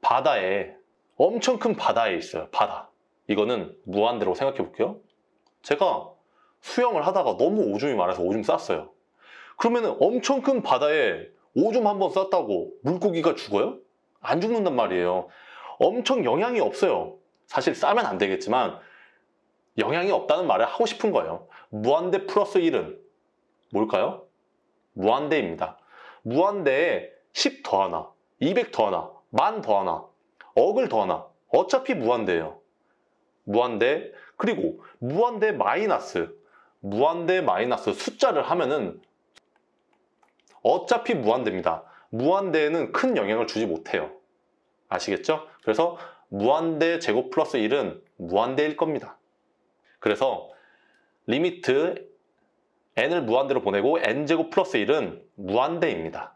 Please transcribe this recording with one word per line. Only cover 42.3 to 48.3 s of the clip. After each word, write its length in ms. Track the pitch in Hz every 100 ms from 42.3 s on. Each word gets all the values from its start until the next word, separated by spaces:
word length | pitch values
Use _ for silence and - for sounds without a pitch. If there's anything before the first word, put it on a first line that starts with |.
| 190 196 156 151 165 135
큰 240 | - 262 214
영향을 300 | 101 110 113
주지 200 | - 113
못해요. 460 | 80 - 95 76 - _ _ _ _ _ _ _
아시겠죠? 600 | 92 - 98 - 160 - -
그래서 340 | - 107 170 170 - - _
무한대 720 | 98 107 151 165 156 160 170
제곱 320 | - 110 131
플러스 260 | - 156 135
일은 460 | 107 139 107 82 _ _
무한대일 600 | 87